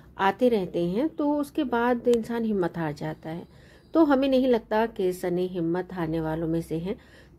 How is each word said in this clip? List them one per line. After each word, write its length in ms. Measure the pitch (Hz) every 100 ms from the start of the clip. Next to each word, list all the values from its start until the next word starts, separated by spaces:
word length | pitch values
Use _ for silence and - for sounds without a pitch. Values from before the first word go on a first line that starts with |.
| - -
आते 300 | 196 196 254
रहते 360 | 220 180 175
हैं 240 | 175 202 311
तो 320 | - 294 294
उसके 240 | 285 -
बाद 440 | 262 233 240 240 240
इंसान 360 | 233 226 233
हिम्मत 340 | 226 202 170 170
हार 140 | 156
जाता 380 | 147 156 160 160
है। 180 | 170 - - - - -
तो 100 | 320
हमें 240 | 302 262 277
नहीं 180 | 262 262
लगता 400 | 226 226 214 226
कि 260 | 226 185
सनी 340 | 180 180 175 185
हिम्मत 420 | 180 165 175 185
हारने 280 | 185 160 160
वालों 280 | 156 165 160
में 140 | 165
से 160 | 165 160
हैं। 180 | 180 247 - - -